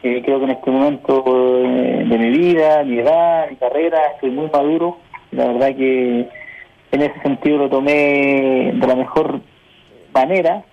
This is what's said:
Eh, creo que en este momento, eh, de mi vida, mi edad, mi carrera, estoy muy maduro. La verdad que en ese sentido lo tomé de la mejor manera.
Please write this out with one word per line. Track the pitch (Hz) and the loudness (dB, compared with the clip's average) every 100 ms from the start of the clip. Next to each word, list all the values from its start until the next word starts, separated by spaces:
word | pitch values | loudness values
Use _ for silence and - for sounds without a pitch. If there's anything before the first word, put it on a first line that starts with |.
Eh, | 127 123 | -2 -2
creo | 120 135 | -2 -2
que | 131 | -2
en | |
este | 127 - | -4 -2
momento, | 131 143 139 - 135 131 127 127 127 127 | 0 0 -2 -2 0 2 2 2 2 0
eh, | 127 127 123 123 | 0 0 -2 0
de | 117 | 0
mi | 117 139 | 2 2
vida, | 175 165 156 151 | 2 4 4 2
mi | 143 120 | 0 0
edad, | 131 165 170 165 151 | 2 2 2 0 -2
mi | 131 | -4
carrera, | 127 139 165 160 151 | -2 0 0 0 0
estoy | 147 131 | -2 -6
muy | 131 156 | -4 -2
maduro. | 143 143 160 170 175 - - _ | 0 0 0 -2 -6 -20 -20 _
La | 127 123 | -4 -2
verdad | 120 135 135 | 0 -2 0
que | 131 127 123 120 123 - - - - _ _ | 0 0 0 -2 -4 -12 -20 -20 -20 _ _
en | 139 | -2
ese | 147 147 | -2 -2
sentido | 143 135 147 147 | -4 -2 0 0
lo | 139 | 0
tomé | 135 139 147 147 143 139 139 135 131 - - | 0 2 2 2 2 2 2 2 0 0 0
de | 127 | 0
la | 127 | 0
mejor | 135 160 151 - - _ _ _ _ - - | 0 -2 -2 -6 -12 _ _ _ _ -20 -4
manera. | 131 135 190 165 196 - | 0 2 2 0 -2 -8